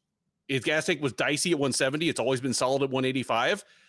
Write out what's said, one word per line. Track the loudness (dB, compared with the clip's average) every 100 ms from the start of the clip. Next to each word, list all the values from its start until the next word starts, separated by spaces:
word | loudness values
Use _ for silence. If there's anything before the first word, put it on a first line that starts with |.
| _ _ _ _ -6
his | -4
gas | 0 0 0
tank | -2
was | -2
dicey | -2 0 0 0
at | 0
one | 0
seventy. | 2 0 0 -2
It's | 0
always | 0 0
been | -2
solid | 0 0 2
at | 0
one | 0
eighty-five. | 0 0 0 0 2 0 -6 _